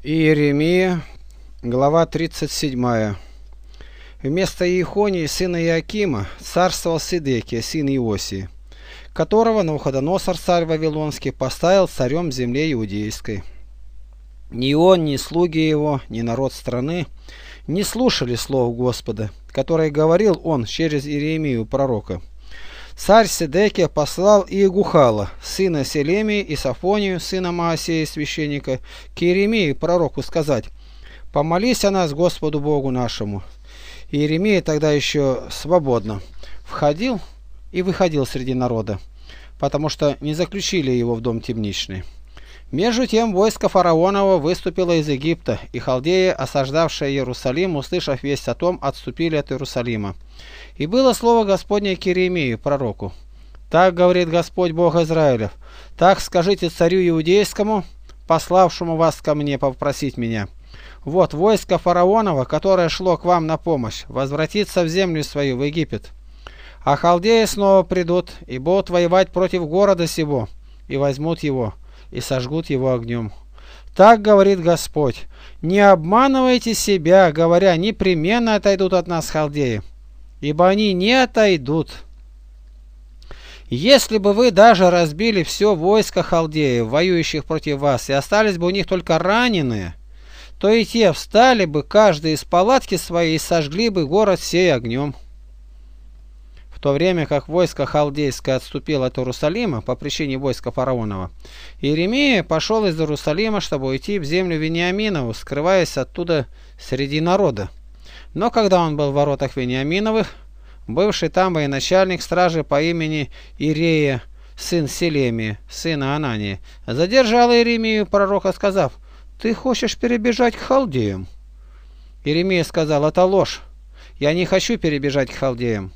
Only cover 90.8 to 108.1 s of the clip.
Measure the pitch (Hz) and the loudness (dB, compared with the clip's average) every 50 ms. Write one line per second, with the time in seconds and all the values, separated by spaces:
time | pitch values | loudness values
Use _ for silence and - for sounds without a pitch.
90.8 | 208 - - 233 220 180 147 - - - - 208 247 262 247 220 190 160 143 151 | 2 0 2 4 4 4 4 0 -8 0 4 6 6 6 6 4 0 0 0 -4
91.8 | - - - 208 220 202 165 147 156 160 156 139 - - - 175 185 226 269 262 | -4 2 4 6 6 6 4 2 0 -2 -2 -2 -2 0 2 4 4 4 4 2
92.8 | - - - - - - 170 170 170 160 160 156 - - 170 170 151 139 151 185 | 2 -2 -4 -4 -4 -4 -2 0 0 0 0 -2 -2 0 0 0 0 0 -2 -2
93.8 | 233 233 196 180 156 135 165 208 220 202 185 - - - - 170 185 175 143 120 | -2 0 0 0 -2 2 2 2 4 4 2 0 -2 -2 2 4 4 4 4 2
94.8 | 120 117 117 131 143 147 131 - - - - - - - - - - - - - | 0 -2 -2 -2 -2 -4 -6 -10 -16 -20 -20 -20 -20 -20 -20 -20 -20 -20 -20 -20
95.8 | - - - - - - - - - - - - - - - - - - - - | -20 -20 -20 -20 -20 -20 -20 -20 -20 -20 -20 -20 -20 -20 -20 -20 -20 -20 -18 -2
96.8 | - 143 139 143 165 185 185 170 147 - 151 139 - - 151 175 180 156 - - | 0 0 2 2 2 2 2 0 0 0 0 -2 -2 0 0 2 2 0 0 -4
97.8 | 139 - - 151 147 147 139 147 147 139 127 - - - 131 127 - - - 143 | -4 0 0 0 0 0 0 -2 -2 -2 -2 -4 -2 -2 -2 -2 -4 -6 -10 -8
98.8 | - - 151 139 127 127 - 135 127 127 120 - 160 151 175 233 247 202 139 110 | -4 -2 -2 0 0 -2 -2 -4 -4 -4 -4 -2 -2 -2 -2 -2 -2 -2 -4 -4
99.8 | - - 123 - - 143 - - 160 139 131 131 139 135 123 - - 123 - - | -4 -6 -6 -6 -6 -8 -6 -4 -4 -4 -4 -4 -2 -4 -4 -4 -6 -6 -4 -2
100.8 | 127 131 127 120 110 107 98 95 92 92 - - - - - - - - - - | -2 -2 -2 -2 -2 -4 -6 -6 -8 -10 -12 -16 -20 -20 -18 -18 -18 -18 -12 -6
101.8 | - 139 151 156 175 196 233 277 285 277 247 190 170 - 160 160 - - 220 220 | -2 -2 0 0 0 0 0 0 2 2 2 0 0 0 -2 -2 0 0 0 0
102.8 | 214 190 160 151 160 147 151 - - 156 151 180 220 220 214 196 - - - 139 | 2 0 0 0 -2 -2 -2 -2 -2 -2 -2 0 0 -2 -2 -4 -4 -4 -4 -4
103.8 | 131 131 131 131 - - 208 196 156 135 160 185 190 180 165 156 156 160 165 165 | -2 -4 -4 -4 -4 -4 -4 -4 -2 -2 -2 0 0 0 -2 -2 -2 -2 -2 0
104.8 | 175 180 185 208 220 214 190 151 123 117 110 - - - 139 143 151 180 196 185 | 0 0 0 -2 -2 -2 -2 -2 -2 -4 -6 -8 -8 -6 -6 -2 0 2 4 2
105.8 | 165 - - 139 127 - - - 175 175 170 151 123 - - - - - - - | 2 0 -2 -6 -6 -6 -6 -8 -2 0 0 -2 -2 -4 -12 -20 -20 -20 -20 -20
106.8 | - - 131 127 139 139 143 156 160 175 180 208 202 160 120 - 98 90 - - | -8 -6 -4 -4 -4 -2 -2 -2 0 2 2 2 2 0 0 -4 -8 -10 -12 -18
107.8 | - - - - - - | -20 -20 -20 -20 -20 -20